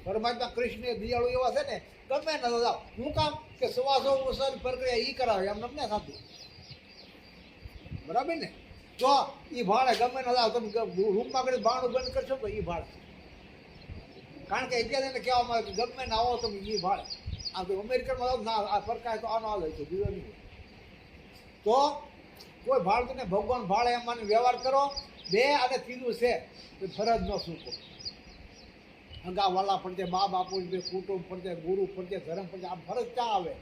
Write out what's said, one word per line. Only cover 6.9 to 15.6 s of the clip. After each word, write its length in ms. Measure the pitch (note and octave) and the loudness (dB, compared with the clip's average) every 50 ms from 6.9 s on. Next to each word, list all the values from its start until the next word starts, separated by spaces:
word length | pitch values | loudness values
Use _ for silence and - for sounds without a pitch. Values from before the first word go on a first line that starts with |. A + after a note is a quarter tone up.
| - - - - - - - - - - - - - - - - - - - - - - - C#3+ | -20 -20 -20 -20 -20 -20 -20 -20 -20 -20 -20 -20 -20 -18 -18 -16 -16 -16 -14 -12 -12 -10 -8 -2
બરાબર 280 | E3 A3+ C#4 D#4 E4+ | 0 0 0 0 -2
ને? 180 | D#4+ A3+ - - - - - - - - - - - | -2 -4 -8 -10 -14 -20 -20 -20 -20 -20 -20 -6 2
જો 80 | A#3 C4 C#4+ C4+ A3 - - - - - | 6 6 8 6 6 2 -4 -14 -16 -10
ઈ 100 | - B3 | -4 -2
ભાળે, 340 | A#3+ F3+ G3+ A#3 C4 C4 A3+ G#3 | 2 4 6 6 6 6 6 6
ગમે 240 | A3+ B3 B3 C4+ | 4 2 2 0
ન 120 | B3+ B3 A#3+ | 0 2 4
જાઓ, 160 | B3+ A#3 A3 | 4 4 4
તમે 200 | - A#3+ A3+ G#3+ | 4 2 -2 0
ગ-, 320 | G3+ A#3+ A3+ G3 F3 F3+ | -2 0 -2 0 2 2
રૂમમાં 420 | G3 A3 F#3+ G3+ A#3+ B3+ C4 C4 B3 | 2 4 4 2 2 0 0 0 2
ગણી 140 | C4 B3+ A#3+ | 2 0 4
બારણું 340 | G3+ A3+ A#3+ B3+ B3+ B3 | 4 4 4 4 0 0
બંધ 220 | - B3+ B3+ B3+ B3+ | 0 0 -2 0 -2
કરશો 220 | C4+ C4 - C4+ | -4 -2 -2 -4
તો 120 | C4 A3 G#3 | -4 -4 -6
ઈ 140 | G3+ G#3+ | -4 -4
ભાળે. 240 | F#3+ D#3+ E3+ E3 - - - - - - - - - - - - - - - - - - - - - - - - - - - - - - - - - - | -4 -4 -4 -4 -6 -8 -14 -20 -20 -20 -20 -20 -20 -20 -20 -20 -20 -20 -20 -20 -20 -20 -20 -20 -14 -14 -14 -14 -14 -16 -20 -20 -20 -20 -18 -18 -8 -4
કારણ 200 | F#3+ A3+ C4 B3 | -2 -2 -2 0
કે 80 | B3+ | 0
એટલે 260 | A#3+ A3+ A3 C4+ C4+ | 0 0 0 0 0
જ 20 | C4 | 0
એને 160 | C4+ B3+ B3 | 0 -4 -4
કહેવામાં 380 | G3 A#3 B3+ B3 A#3+ A#3 A#3+ | 0 4 4 4 4 4 2
આવે 140 | A#3 | 0